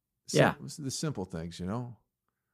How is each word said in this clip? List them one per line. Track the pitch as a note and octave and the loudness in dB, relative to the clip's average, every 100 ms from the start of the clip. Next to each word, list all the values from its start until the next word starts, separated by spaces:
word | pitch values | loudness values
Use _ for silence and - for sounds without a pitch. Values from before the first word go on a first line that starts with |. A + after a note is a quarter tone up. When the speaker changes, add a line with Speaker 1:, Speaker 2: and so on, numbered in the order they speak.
| _ _ - | _ _ 2
Speaker 1:
Sim-, | - | 6
Speaker 2:
Yeah. | B2+ - | 6 4
Speaker 1:
it's | C3 - | -8 -6
the | C3+ | -6
simple | - D#3+ A2+ | -2 -2 -2
things, | F#2 E2 E2+ E2+ | -4 -4 -6 -6
you | F2+ | -4
know? | A2+ B2 A2+ _ _ _ _ _ | -4 -6 -12 _ _ _ _ _